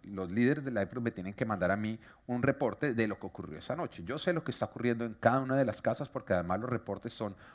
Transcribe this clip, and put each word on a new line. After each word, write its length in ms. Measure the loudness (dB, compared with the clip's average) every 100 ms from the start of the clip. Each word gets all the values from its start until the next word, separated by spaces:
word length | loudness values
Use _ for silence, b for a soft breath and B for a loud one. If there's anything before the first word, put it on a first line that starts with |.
los 260 | -10 -6 -2
líderes 360 | 4 4 4 0
del 80 |
life 140 | -2 -2
group 180 | -2 -2
me 60 |
tienen 220 | -2 -6
que 120 | -4 -2
mandar 260 | 0 2
a 60 | 2
mí 200 | 0 -4 B B -4
un 160 | 0
reporte 500 | 2 2 0 0 0
de 140 | 2 2
lo 100 | 0
que 100 | -8
ocurrió 300 | -8 -10 -8
esa 200 | -4 -4
noche. 260 | -4 -6
Yo 140 | -6 -2
sé 160 | 0
lo 100 | 0
que 80 | 0
está 140 | -4 -4
ocurriendo 400 | 0 2 2 -2
en 80 |
cada 260 | 2 4 4
una 160 | 2 2
de 80 |
las 180 | 2 2
casas 280 | 0 0 -4
porque 240 | -6 0
además 260 | 0 2 0
los 100 | 0
reportes 440 | -2 -4 -6 -8
son 200 | -6 -6 -8 B